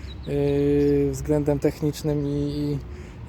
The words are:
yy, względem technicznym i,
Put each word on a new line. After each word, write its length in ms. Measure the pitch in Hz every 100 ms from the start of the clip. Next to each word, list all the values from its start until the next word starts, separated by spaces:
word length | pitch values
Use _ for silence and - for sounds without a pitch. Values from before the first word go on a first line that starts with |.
| - - -
yy, 840 | 143 143 143 143 143 143 143 139
względem 480 | 135 147 151 143 143
technicznym 680 | 151 - 151 - 156 147 143
i, 520 | 143 143 147 147 143 - - - -